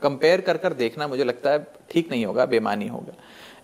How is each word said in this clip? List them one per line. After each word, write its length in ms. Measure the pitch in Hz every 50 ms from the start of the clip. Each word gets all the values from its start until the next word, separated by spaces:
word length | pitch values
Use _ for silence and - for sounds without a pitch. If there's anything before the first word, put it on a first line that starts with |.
| -
compare 380 | 143 143 131 156 160 180 185
कर 160 | 185 190 165
कर 160 | 160 175 180 156
देखना 360 | 127 120 113 - 156 151 147
मुझे 160 | 131 131 139
लगता 260 | 123 120 - - 139
है 160 | 147 147 147 - - - - -
ठीक 200 | - 170 165 165
नहीं 160 | 139 120 113
होगा, 200 | 95 101 123 127
बेमानी 420 | 131 123 113 110 107 104 104 101 110
होगा। 260 | 117 - - - - - - - - - - - - -